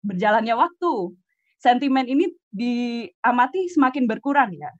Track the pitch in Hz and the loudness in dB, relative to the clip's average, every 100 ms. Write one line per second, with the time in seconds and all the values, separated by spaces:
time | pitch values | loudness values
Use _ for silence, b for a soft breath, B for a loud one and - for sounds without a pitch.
0 | 202 180 208 220 220 233 339 _ 349 254 | -6 -2 2 2 2 0 0 _ -2 -2
1 | 180 175 _ _ _ _ 262 247 285 269 | -6 -10 _ _ _ _ 2 2 2 0
2 | 247 269 349 - _ 190 240 240 240 233 | 0 0 0 -4 _ -6 -4 -2 -4 -6
3 | 214 _ 233 247 254 359 359 311 262 277 | -10 _ 0 2 0 0 -2 2 2 2
4 | 247 220 277 285 226 156 143 - | -2 -2 -2 -2 -2 -6 -14 -16